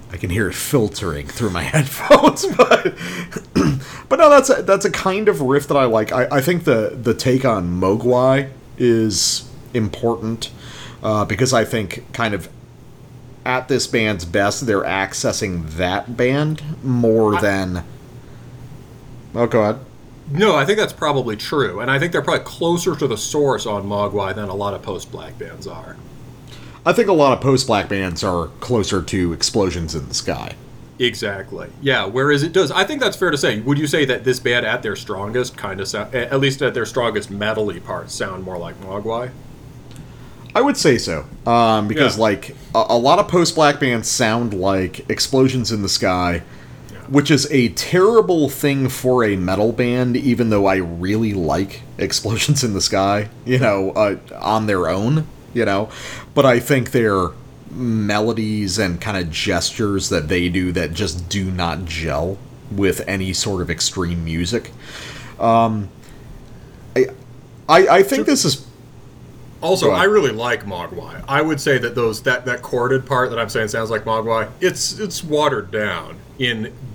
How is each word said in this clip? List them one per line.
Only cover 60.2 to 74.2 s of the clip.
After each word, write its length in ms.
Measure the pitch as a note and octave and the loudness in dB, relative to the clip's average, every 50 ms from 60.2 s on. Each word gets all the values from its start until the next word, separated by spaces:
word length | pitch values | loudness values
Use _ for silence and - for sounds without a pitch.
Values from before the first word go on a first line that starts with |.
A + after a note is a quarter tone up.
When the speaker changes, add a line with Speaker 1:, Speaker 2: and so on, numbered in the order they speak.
| D2+ D#2 | 0 0
Speaker 1:
they 200 | F#2 F2 F2 F2+ | 0 0 2 2
do 220 | F2 F#2+ F2+ F#2 E2+ | 0 0 0 0 0
that 200 | F2+ E2+ D2+ E2 | -2 -2 -2 -2
just 360 | D#2+ G#2 E2+ D#2 F2+ E2+ E2+ | -4 -4 -4 -4 -6 -6 -4
do 220 | - G2+ F#2 F#2+ | -4 -2 -2 -2
not 340 | F#2 F2+ F2 E2+ D#2+ E2 G2 | -2 -2 -2 -2 -2 -4 -6
gel 520 | E2 D#2+ D#2+ D#2+ D#2+ C#2 C#2+ D#2+ F2+ G2 - - - - - - - | -8 -6 -6 -4 -2 -2 -2 -2 -4 -6 -8 -12 -18 -20 -20 -14 -8
with 300 | G#2+ G2 G2+ F#2+ F2 - - - | -2 0 2 2 2 0 -2 -4
any 260 | G2 F#2+ F#2+ F#2+ F2+ | -4 -2 -2 -2 -2
sort 280 | - - A2 G2 F2+ F2 | -2 -2 -2 -2 -2 -2
of 80 | D#2+ | -4
extreme 520 | E2 D#2+ - - - F#2+ F2+ E2+ F2 E2+ E2 | -4 -2 -2 -4 -2 -2 -2 -2 -2 -2 -4
music. 480 | D#2+ D#2+ E2 F2 - A#2 A#2 - - - - - - - - - - - - - - - - | -2 -2 -2 -2 -2 -2 -4 -4 -6 -14 -18 -18 -16 -16 -14 -14 -14 -16 -16 -16 -16 -8 -2
Um, 500 | - A#2 A2+ A2+ A#2 A2+ A2 G#2+ G2+ F#2+ - - - - - - - - - - - - - - - - - - - - - | 2 4 4 4 4 2 0 -2 -6 -8 -12 -18 -20 -20 -20 -20 -20 -18 -18 -18 -18 -20 -20 -20 -20 -20 -20 -20 -20 -4 0
I, 120 | - - - - - - - - - - - - - - - | 0 0 0 -2 -10 -20 -20 -20 -20 -20 -20 -20 -14 2 6
I, 180 | D#3 F3 F#3+ - | 6 6 8 8
I 160 | D3+ F#3 G3 | 8 6 6
think 220 | F#3+ C4+ C4 G#3+ | 6 4 2 2
Speaker 2:
So 0 | |
Speaker 1:
this 200 | - C#4+ - - | 2 2 4 2
is 200 | D#3+ - - - - - - - - - - - - - - - - - - - - - - | 0 0 -2 -6 -14 -20 -20 -20 -20 -20 -20 -20 -20 -20 -20 -20 -20 -20 -20 -20 -20 -14 -6
Speaker 2:
Also, 260 | D#3+ E3 F#3 F3+ F3 C#3+ | 0 0 2 4 4 4
Speaker 1:
Go 40 | F#2+ | 4
ahead. 80 | - F3+ | 4 4
Speaker 2:
I 0 | |
really 260 | G3 G#3+ G#3 D#3+ B2+ | 6 6 4 4 2
like 340 | G#2+ A2 A#2+ B2 A#2+ - - | 0 -2 -2 -2 -2 -2 -4
Mogwai. 580 | G2+ F#2 F2 F2 E2 F2+ E2+ E2 D#2 E2 - - B2 | -8 -8 -8 -8 -10 -10 -12 -12 -12 -14 -12 -6 0
I 140 | C#3 D3 | 2 2
would 180 | D#3 D#3+ D#3 C#3+ | 2 2 0 0
say 180 | - D3+ C3+ B2 | 2 2 2 2
that 160 | A2+ G2 - | 2 0 -2
those, 260 | B2+ A#2+ A2+ G#2+ G2+ - | 0 0 0 0 0 0
that, 220 | C3 B2 B2 - | 0 0 0 0
that 160 | B2+ B2 A#2 | -4 -4 -4
chorded 440 | - - - B2 A#2+ B2+ C3+ C3 C3 | -4 -4 -2 0 2 2 2 0 0
part 240 | - C#3 B2+ B2+ A#2+ | 0 0 0 0 0
that 80 | A2+ A#2 | 0 -2
I'm 100 | A2+ G#2 | -4 -2
saying 200 | - A#2+ A2 G#2+ | -2 -2 -2 0
sounds 200 | - A#2 A2+ G#2+ | -2 -4 -2 -2
like 140 | A2+ G#2+ G#2+ | -2 -2 -2
Mogwai, 460 | A2+ A2 A2 | 0 -2 0